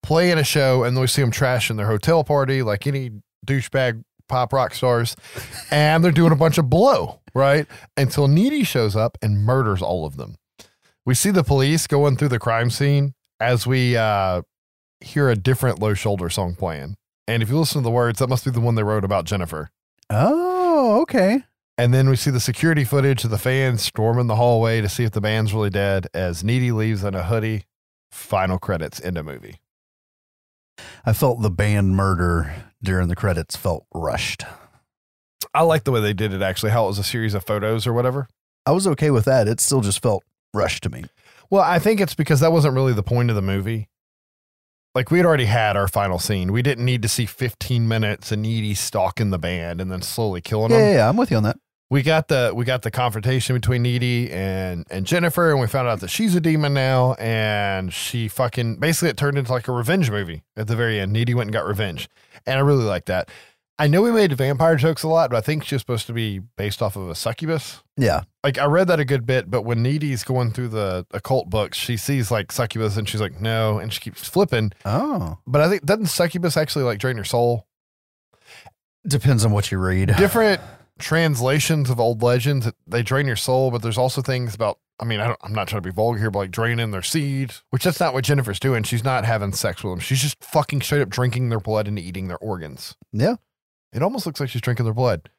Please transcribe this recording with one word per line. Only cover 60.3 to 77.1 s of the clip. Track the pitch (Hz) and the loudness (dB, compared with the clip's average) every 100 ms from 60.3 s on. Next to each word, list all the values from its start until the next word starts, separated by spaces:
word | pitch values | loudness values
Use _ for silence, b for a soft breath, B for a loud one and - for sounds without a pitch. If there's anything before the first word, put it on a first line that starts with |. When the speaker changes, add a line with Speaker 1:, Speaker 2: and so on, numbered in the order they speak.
| 80 _ - | -10 _ -8
Speaker 1:
at | 110 | -4
the | 113 | 0
very | 117 107 | 0 0
end. | 98 | 0
Needy | 107 120 120 | 0 0 0
went | 107 | -2
and | |
got | 110 80 | -4 -2
revenge, | 101 104 78 - b b b - | -2 -4 -6 -12 b b b -4
and | 135 | 0
I | |
really | 139 139 113 | 4 2 2
like | 90 - | -2 -2
that. | 92 - B B B _ - | -4 -4 B B B _ -2
I | 151 | 2
know | 165 | 4
we | 233 | 4
made | 226 196 | 4 2
vampire | 131 135 139 165 160 | 2 0 2 4 4
jokes | 156 156 | 2 0
a | 160 | 0
lot, | 160 143 | 2 2
but | 120 | 0
I | |
think | 107 156 - | 0 -4 -2
she's | 139 | -6
supposed | - 117 - | -4 -6 -4
to | |
be | 117 110 98 | -4 -4 -6
based | 95 - 104 - | -10 -6 -6 -2
off | 104 98 | -4 -4
of | 92 | -8
a | 85 | -6
succubus. | 117 120 156 160 - - _ - | -6 -4 -4 -4 -6 -18 _ 0
Speaker 2:
Yeah. | 120 76 - _ | 2 2 -4 _
Speaker 1:
Like, | 143 127 | -4 0
I | 143 | 2
read | 165 185 | 2 4
that | 165 | 2
a | 135 | 2
good | 135 117 | -2 0
bit, | 127 92 | -2 0
but | 117 | -4
when | 110 117 | -2 -2
Needy's | 120 151 147 123 | 0 0 -2 -4
going | - 127 120 | -2 -2 -2
through | 117 123 | -4 -6
the | 110 98 92 87 | -4 -2 -4 -6
occult | - - 131 90 | -10 -2 -2 0
books, | 107 101 - | -2 -2 -4
she | - 117 | -4 -4
sees, | - 143 104 | -2 -2 0
like, | 113 95 | -2 -2
succubus, | - 120 113 110 101 | -4 -4 -2 -2 -2
and | 104 | -4
she's | 107 | -4
like, | 104 78 | -4 -4
"No," | 110 113 110 107 | -2 0 0 0
and | 107 | -4
she | 104 | -10
keeps | - - - | -12 -14 -6
flipping. | 180 196 123 107 - 98 | -2 0 0 -2 -4 -4
Speaker 2:
Oh. | 120 285 247 85 82 - | -2 0 -2 -6 -8 -2
Speaker 1:
But | 139 | 2
I | 156 | 2
think, | 196 147 | 2 0
doesn't | 214 190 | 0 0
succubus | - 175 180 175 151 | 0 -2 0 -2 -2
actually, | 156 151 127 | -2 -2 -2
like, | 101 | -2
drain | 127 | -4